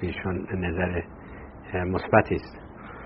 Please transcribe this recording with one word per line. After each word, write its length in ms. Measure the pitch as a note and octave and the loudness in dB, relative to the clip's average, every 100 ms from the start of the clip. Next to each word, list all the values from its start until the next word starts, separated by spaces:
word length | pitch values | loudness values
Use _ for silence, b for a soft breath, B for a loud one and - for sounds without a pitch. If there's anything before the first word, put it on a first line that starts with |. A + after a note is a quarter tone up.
به 60 | F2+ | -4
ایشون 400 | - F#2+ F#2 - | -2 -2 -2 -2
نظر، 480 | F#2 F2 E2 F2+ E2+ - - B B B - - | -2 0 0 0 0 -4 -10 B B B -14 -6
اه، 100 | F#2 | -2
مثبتی 520 | F2+ F#2 - A2 - F2 | 2 0 8 8 8 0
است. 220 | - - - B B B | -4 -14 -16 B B B